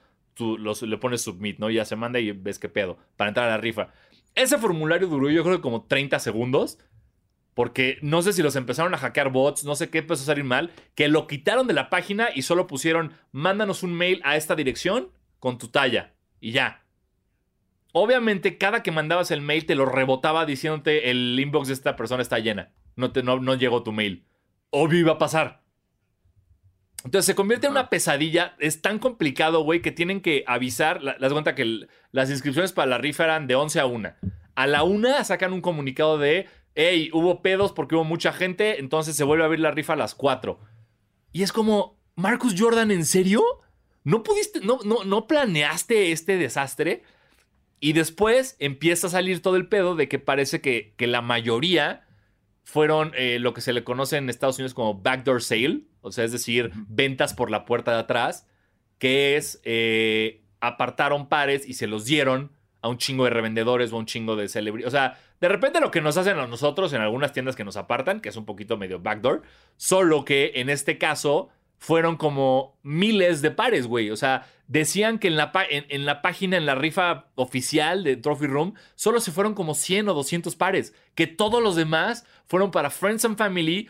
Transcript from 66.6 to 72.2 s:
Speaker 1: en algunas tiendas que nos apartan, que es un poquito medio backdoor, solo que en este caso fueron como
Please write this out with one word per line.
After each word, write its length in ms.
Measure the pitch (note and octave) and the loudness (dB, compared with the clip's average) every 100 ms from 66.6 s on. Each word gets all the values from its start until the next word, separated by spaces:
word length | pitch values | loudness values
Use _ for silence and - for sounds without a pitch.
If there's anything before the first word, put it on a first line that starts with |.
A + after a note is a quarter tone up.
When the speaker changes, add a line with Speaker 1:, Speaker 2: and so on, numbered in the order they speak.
| D3 C#3+ F#3 | -2 0 -2
Speaker 1:
en 80 | C3 | 0
algunas 320 | G#2+ A#2+ C#3 | -2 -2 -2
tiendas 220 | C3+ B2+ B2 | -2 -6 -6
que 100 | G2+ | -10
nos 120 | G2 | -10
apartan, 420 | F2 A#2+ C3+ G#3+ | -4 -4 -2 -4
que 80 | G#2+ | -8
es 60 | A2 | -12
un 80 | G#2 | -12
poquito 320 | G2 G#2 A2 | -12 -6 -6
medio 220 | F#2 F2+ | -6 -8
backdoor, 440 | G2 G#2+ B2 A#3 - _ _ _ | -6 -2 0 -2 -4 _ _ _
solo 480 | - F#3 F3+ D3+ C3 | 0 4 6 4 2
que 280 | C#3 C#3 C3 | 2 2 0
en 140 | B2+ | -2
este 280 | C#3+ - D3 | -2 -2 -2
caso 520 | E3 D3 D3 D3+ - _ _ _ | -2 0 0 0 -2 _ _ _
fueron 380 | - E3 E3 | 0 2 2
como 640 | E3 | 0